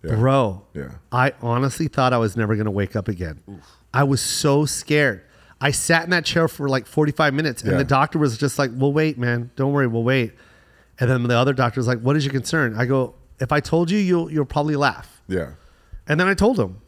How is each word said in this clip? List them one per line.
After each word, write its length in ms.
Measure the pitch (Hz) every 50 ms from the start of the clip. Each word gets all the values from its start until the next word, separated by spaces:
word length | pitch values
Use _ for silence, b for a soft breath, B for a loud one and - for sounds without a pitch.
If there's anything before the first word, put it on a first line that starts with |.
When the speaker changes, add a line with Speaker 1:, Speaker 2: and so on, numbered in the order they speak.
| -
Speaker 1:
Yeah. 120 | 82 113
Speaker 2:
bro, 480 | 107 117 131 135 139 127 104 92 92 - _ _
Speaker 1:
Yeah. 160 | 76 69 65 - - _ _
Speaker 2:
I 220 | - 123 127 139 - -
honestly 460 | - 117 117 123 135 135 - - 165
thought 260 | 143 - - 131 127 127
I 40 |
was 180 | 120 113 107 92
never 200 | 117 110 104 113
gonna 160 | 104 107 107
wake 240 | 95 101 101 92 -
up 120 | 110 92
again. 320 | - 101 87 90 80 78 - _ - 101 87 b b b b b _ -
I 100 | 127 143
was 180 | 139 139 123
so 440 | - - - - - 151 139 143 151
scared. 560 | 143 - - - - 151 151 147 131 104 87 - b b b b b b b
I 100 | 135 143
sat 320 | 135 - - - 170 165 165
in 60 | 175
that 140 | 180 175 151
chair 220 | - - 170 165
for, 200 | 160 - - 143 139
like, 160 | 135 131 127
forty-five 480 | - - - 151 147 139 - 156 147 135
minutes, 300 | 143 160 147 120 - -
and 80 | 104
Speaker 1:
Yeah. 60 | 95 -
Speaker 2:
the 40 | 135
doctor 360 | 117 139 131 143 151 - 160
was 180 | 151 135 113
just 220 | 110 143 135 - -
like, 120 | 143 127 113
"Well, 180 | 127 135 143 143
wait, 240 | 156 156 156 143
man. 320 | 120 123 120 120 120 120 123 _
Don't 160 | - 135 139 143
worry. 140 | 143 135
We'll 160 | 120 113 117 113
wait." 300 | 120 131 135 120 104 - b b b b b b b b b b b b -
And 100 | 127 120
then 140 | 131 123 120
the 120 | 120 123
other 160 | 117 127 139 135
doctor 260 | 127 131 117 - -
was 80 | 120
like, 120 | 113 123 113
"What 140 | 113 131 143
is 100 | 156 143
your 60 | 139 135
concern?" 420 | 135 117 - - 160 143 117 110
I 80 | 110 123
go, 300 | 120 135 135 127 - - - - _ - _
"If 120 | 135 -
I 80 | 151 147
told 300 | 135 - - 165 175 165
you, 80 | 196
you'll, 340 | 214 202 180 180 170 165 156
you'll 140 | 151 151 143
probably 300 | - - 151 147 156 151
laugh." 460 | 139 143 135 110 - - - - _ _
Speaker 1:
Yeah. 240 | - 95 92 80 65 76 b b b b b b b b b b
Speaker 2:
And 120 | - 151 156
then 80 | 180
I 60 | 190 196
told 240 | - 196 226 262 190
him 180 | 110 92 92 104 -